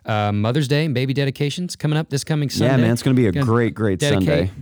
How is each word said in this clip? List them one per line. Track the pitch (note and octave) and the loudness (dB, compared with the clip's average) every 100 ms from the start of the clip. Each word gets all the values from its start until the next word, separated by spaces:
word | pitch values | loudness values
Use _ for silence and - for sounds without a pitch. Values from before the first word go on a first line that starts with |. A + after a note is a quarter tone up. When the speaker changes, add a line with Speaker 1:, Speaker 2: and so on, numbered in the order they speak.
Speaker 1:
Uh, | - G#2+ G#2 | -6 -2 0
Mother's | G#2 G#2+ C3+ C3+ | 0 0 0 0
Day | C#3+ D#3+ | 0 0
and | |
baby | B2 C3 | -2 -2
dedications | C3+ C#3 C3+ C#3+ D#3 F3+ - | -2 -2 -2 -4 -4 -8 -4
coming | D3+ D3+ | -2 -2
up | D#3+ | -2
this | C#3 | -6
coming | - D#3 C#3+ | -4 -2 -2
Speaker 2:
Yeah, | - A#2 | 0 2
Speaker 1:
Sunday. | C3+ | 2
Speaker 2:
man, | A2+ | 2
it's | A#2 | 2
gonna | C#3 | 2
be | B2+ A2+ | 4 2
a | |
Speaker 1:
Gonna | C3+ C3 | 2 2
Speaker 2:
great, | A#2 A#2 | 2 2
great | - G#2+ F#2 | 0 -2 0
Speaker 1:
dedicate, | C#3+ G2+ F2 | 2 2 2
Speaker 2:
Sunday. | E2 F#2 C#3+ | 2 0 -4